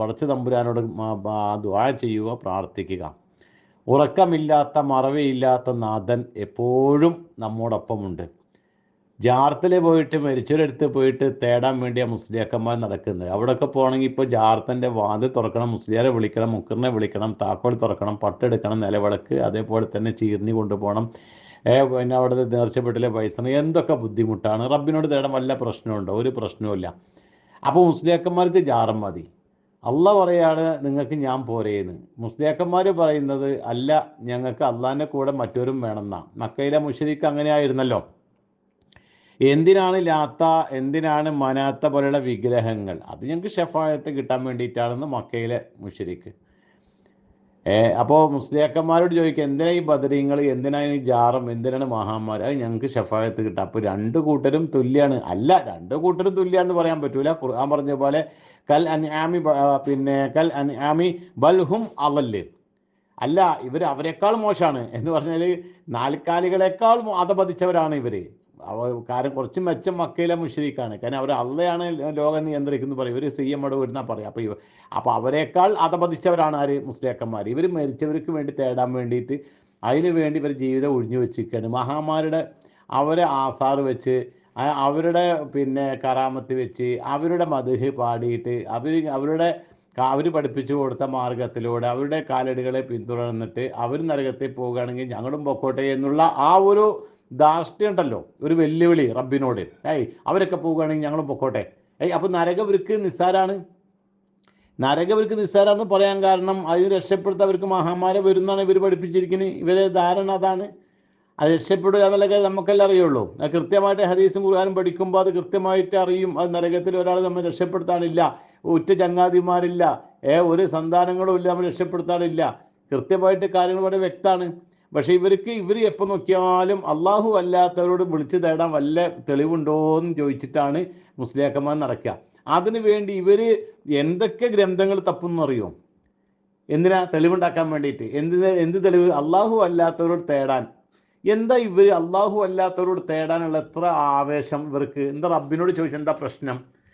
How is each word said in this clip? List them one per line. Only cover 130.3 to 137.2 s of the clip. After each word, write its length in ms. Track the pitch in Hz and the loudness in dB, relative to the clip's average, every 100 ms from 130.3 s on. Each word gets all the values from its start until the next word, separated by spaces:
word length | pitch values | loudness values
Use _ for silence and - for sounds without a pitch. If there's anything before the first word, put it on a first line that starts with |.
| 135 135 147 143 151 180 - _ - | -4 -4 -2 0 -2 -4 -10 _ -10
മുസ്ലിയാക്കന്മാർ 600 | 120 139 143 139 143 151 | -6 -2 0 0 -2 -2
നടക്കുക. 400 | 135 117 113 95 _ _ - | -2 -4 -6 -8 _ _ 0
അതിനു 300 | 160 190 226 | 2 2 0
വേണ്ടി 340 | 214 208 202 | 2 2 0
ഇവര് 440 | 196 180 208 226 214 - - - | 0 4 4 4 0 -2 -16 -2
എന്തൊക്കെ 520 | 143 151 180 220 220 240 | 0 0 0 -2 0 0
ഗ്രന്ഥങ്ങൾ 540 | 208 190 180 196 196 | 2 2 2 2 2
തപ്പുന്നറിയോ? 760 | 180 - 175 170 147 123 92 - _ _ _ _ _ _ _ _ - | 0 -4 -4 -2 0 -2 -4 -10 _ _ _ _ _ _ _ _ -4
എന്തിനാ? 360 | 151 180 190 180 | 2 4 4 2
തെളിവുണ്ടാക്കാൻ 560 | 160 | 2